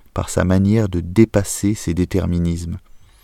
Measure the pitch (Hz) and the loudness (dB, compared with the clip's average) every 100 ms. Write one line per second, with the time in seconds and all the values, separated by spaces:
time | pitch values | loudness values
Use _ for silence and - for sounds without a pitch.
0 | - - - 87 90 95 98 110 104 90 | -10 -8 -4 0 2 2 4 2 0 -4
1 | 85 92 110 104 98 - 101 113 - 85 | 0 4 4 4 -2 -2 -2 -2 -4 -2
2 | 90 95 87 87 85 85 85 92 - - | 0 0 -2 0 -2 -2 -6 -10 -14 -20
3 | - _ | -20 _